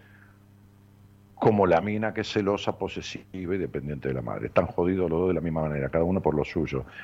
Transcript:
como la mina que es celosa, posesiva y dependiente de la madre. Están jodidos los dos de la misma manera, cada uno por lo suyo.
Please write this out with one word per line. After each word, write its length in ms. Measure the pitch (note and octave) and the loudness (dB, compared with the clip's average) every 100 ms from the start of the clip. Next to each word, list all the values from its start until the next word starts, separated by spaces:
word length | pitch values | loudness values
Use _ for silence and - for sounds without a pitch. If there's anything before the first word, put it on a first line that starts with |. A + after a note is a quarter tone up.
| - - - - - - - - - - - - - - | -20 -20 -20 -20 -20 -20 -20 -20 -20 -20 -20 -20 -20 0
como 300 | B2 G#2 F#2+ | 4 6 6
la 140 | E2 | 4
mina 340 | G#2 G#2+ A2 | 2 -2 -2
que 80 | A2 | -2
es 100 | G#2 | -2
celosa, 460 | G#2+ G2 G2+ - - | 0 2 0 -2 -4
posesiva 800 | F#2+ - - - - F#2 F2 F#2+ | -6 -6 -10 -12 -12 -10 -4 -4
y 20 | |
dependiente 520 | D2+ D2 C#2 C#2+ C2+ | -4 -6 -8 -6 -4
de 40 | |
la 80 | B1+ | -4
madre. 260 | A1+ G1+ A1 | -6 -6 -2
Están 180 | - F2+ | 2 2
jodidos 420 | - F2 F#2+ F2 | 2 2 2 2
los 100 | D#2+ | 2
dos 80 | F#2 | 2
de 40 | E2 | 2
la 60 | |
misma 200 | E2 D#2+ | 0 -2
manera, 280 | D#2 D2 C#2 | -2 -2 0
cada 140 | E2 | 2
uno 180 | E2+ F#2+ | 2 2
por 140 | D#2 D2+ | 2 0
lo 80 | |
suyo. 400 | C#2+ F2 D2 C2+ B1+ - | 0 -2 -2 -4 -8 -14